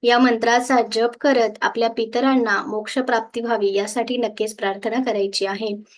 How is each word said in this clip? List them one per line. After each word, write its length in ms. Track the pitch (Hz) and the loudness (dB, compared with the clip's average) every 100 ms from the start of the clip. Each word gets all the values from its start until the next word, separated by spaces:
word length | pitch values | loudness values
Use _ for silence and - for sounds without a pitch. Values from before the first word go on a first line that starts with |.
या 160 | 240 240 | 2 4
मंत्राचा 580 | 254 226 233 240 254 254 226 | 4 4 2 2 2 0 2
जप 180 | 226 240 - | 0 -2 0
करत 300 | 285 254 214 208 | 2 2 2 0
आपल्या 280 | 247 233 226 | -4 -2 -2
पितरांना 720 | 233 220 240 269 262 226 196 - | -2 -4 0 2 2 2 0 -2
मोक्षप्राप्ती 760 | 214 214 269 254 226 226 233 | -6 -4 -4 2 2 2 -6
व्हावी 320 | 233 220 202 | -2 0 2
यासाठी 440 | 196 202 254 226 247 | 0 -2 -2 -2 -2
नक्कीच 380 | 220 214 214 | -2 -2 -6
प्रार्थना 480 | 214 196 196 226 240 | -2 -4 -2 -4 -2
करायची 440 | 254 208 196 - 196 | 0 0 -2 -2 -4
आहे. 300 | 202 214 208 - | -4 -6 -8 -12